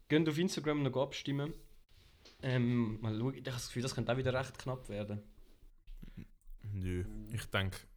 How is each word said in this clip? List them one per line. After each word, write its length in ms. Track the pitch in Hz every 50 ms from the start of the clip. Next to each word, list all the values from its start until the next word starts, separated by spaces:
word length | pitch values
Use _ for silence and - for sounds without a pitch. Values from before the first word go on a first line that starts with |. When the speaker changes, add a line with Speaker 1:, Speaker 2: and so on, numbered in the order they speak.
| - -
Speaker 1:
geht 220 | 143 156 170 156
auf 80 | 147 156
Instagram 460 | 175 190 - 165 143 151 147 147 143
noch 120 | 131 123
abstimmen. 580 | 131 139 143 - - - 147 139 139 143 156 - - - - - - - - - - - - - - - - - -
Ähm, 600 | - 131 127 127 120 120 123 120 117 107 107 107
mal 160 | - 110 110 107
schauen, 160 | 120 135 135
ich 120 | - - 139
hab 80 | 123
das 120 | 123 - -
Gefühl, 140 | - 123 117
das 120 | 135 -
könnte 180 | - 113 113 123
auch 40 | 131
wieder 160 | 131 127 123
recht 240 | 127 135 - - -
knapp 300 | - 127 127 127 - -
werden. 340 | 101 101 104 104 104 104 - - - - - - - - - - - - _ - - - - - - - - - - - - - - - - 104 101
Speaker 2:
Nö, 300 | 98 92 90 90 90 90
Speaker 3:
Mhm. 300 | 95 107 110 107 107 113
Speaker 2:
ich 100 | 107 -
denk, 300 | - - 101 95 95 - - - - -